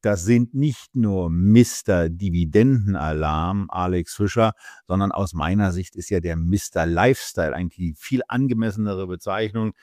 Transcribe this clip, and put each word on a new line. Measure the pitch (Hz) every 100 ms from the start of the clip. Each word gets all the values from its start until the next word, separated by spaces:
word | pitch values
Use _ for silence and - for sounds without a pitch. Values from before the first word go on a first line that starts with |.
das | 110 101
sind | 92 120 120
nicht | 131 147 127 - 127
nur | 110 95 85
Mister | 85 95 113 120 - - 92 82
Dividendenalarm, | 85 98 87 82 104 127 131 101 92 78 78 78 78 85 101 98
Alex | 90 90 90 85
Fischer, | - 101 117 113 - - - _
sondern | 92 98
aus | - 101
meiner | 82 76 101 98
Sicht | 87 92 -
ist | -
ja | 95
der | 85 82
Mister | 85 101 - 92 82
Lifestyle | 85 117 135 - - 80 67
eigentlich | 87 -
die | 87 76
viel | - 127 -
angemessenere | 120 135 117 113 101 104 95 92
Bezeichnung. | 90 - 98 110 110 107 -